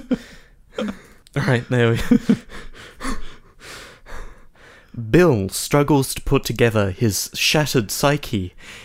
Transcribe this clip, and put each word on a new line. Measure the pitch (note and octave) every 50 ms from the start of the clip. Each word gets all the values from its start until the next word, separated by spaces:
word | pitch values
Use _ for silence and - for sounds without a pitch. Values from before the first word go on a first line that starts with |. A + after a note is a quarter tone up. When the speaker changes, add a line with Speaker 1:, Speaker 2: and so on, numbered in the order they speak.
Speaker 1:
<laughs> | - - A#3+ - - - - - - - _ _ - _ - - G#3+ G#3 - - - - - - _ - -
Speaker 2:
Right, | C#3+ - C#3+ B2+ A#2 B2+ -
there | B2+ B2 A#2+ A#2 A2+
we | A2
<laughs> | - - B3 B3 - - - - - - - - - - - - - - - - - - - - - - - - - - _ - - - - - - - - - - - - - - - - - - - _ _ - - - - - _ - A#2+ A2+ A2
Bill | A2 E3 F3+ E3 B2+ G#2 F#2+ G2
struggles | - - - - - D3 C#3+ C#3 D#3 C#3 C3 - -
to | -
put | - - C#3 C3 -
together | - A#2+ G#2 A#2+ A#2 G#2+ A2 G2+ F#2+
his | F2+ - B2 G#2+ F#2+ - - - -
shattered | - - - - D#3 D3+ - - C3+ G#2 -
psyche | - - - C#3 D3 C#3+ - - - G2 F#2 F2+ - - - - - - -